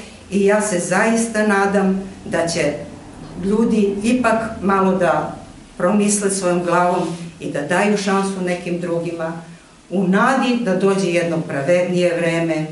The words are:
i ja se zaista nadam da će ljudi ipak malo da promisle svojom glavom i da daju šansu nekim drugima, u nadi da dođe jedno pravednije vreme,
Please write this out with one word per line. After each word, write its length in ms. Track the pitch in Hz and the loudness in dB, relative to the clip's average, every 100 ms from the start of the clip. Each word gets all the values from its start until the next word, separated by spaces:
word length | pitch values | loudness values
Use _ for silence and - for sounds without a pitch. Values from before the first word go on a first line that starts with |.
| - - - | -14 -20 -4
i 140 | 196 196 | 2 4
ja 160 | 214 | 4
se 180 | 208 175 | 2 -2
zaista 680 | 170 185 220 226 226 214 214 | 0 0 2 2 0 0 2
nadam 560 | 196 196 196 190 190 - - - | 2 2 2 2 0 -4 -12 -6
da 220 | 170 165 | -2 -2
će 260 | 170 143 - - - - - - - | 0 -2 -2 -8 -16 -18 -18 -14 -6
ljudi 520 | 190 214 214 220 202 202 | 0 2 4 4 2 0
ipak 400 | 226 254 226 220 - - | 0 2 2 0 -2 -4
malo 300 | 196 190 190 | 0 2 2
da 440 | 180 170 156 - - - - - - | 2 2 0 -2 -8 -16 -20 -16 -2
promisle 540 | 180 208 202 202 196 | 2 2 2 0 0
svojom 320 | - 175 175 | 0 0 0
glavom 440 | 175 175 180 180 165 - - - | 2 2 2 0 -2 -6 -12 -12
i 120 | 143 | -8
da 100 | 143 | -6
daju 360 | 147 180 208 208 | -2 0 2 2
šansu 440 | 196 196 196 185 | 0 0 0 -4
nekim 380 | 180 175 175 175 | -4 -4 -4 -6
drugima, 640 | 170 170 170 165 165 170 - - - - - | -4 -4 -4 -4 -6 -8 -14 -20 -20 -20 -6
u 180 | 185 180 | 0 2
nadi 520 | 202 247 262 247 240 | 4 4 2 2 0
da 140 | 185 185 | 0 2
dođe 360 | 196 190 175 | 2 2 2
jedno 260 | 170 170 165 | 0 0 -2
pravednije 800 | 156 139 135 180 185 180 175 170 | -4 -2 2 2 2 2 2 2
vreme, 480 | 170 165 165 156 156 | 0 0 0 -2 -4